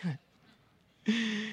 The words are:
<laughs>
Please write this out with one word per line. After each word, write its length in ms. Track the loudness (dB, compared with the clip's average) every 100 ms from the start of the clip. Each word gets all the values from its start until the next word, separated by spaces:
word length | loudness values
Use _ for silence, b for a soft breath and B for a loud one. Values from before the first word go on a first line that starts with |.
<laughs> 40 | -4 -6 -10 _ -20 -20 _ _ _ _ 0 2 2 -2 -4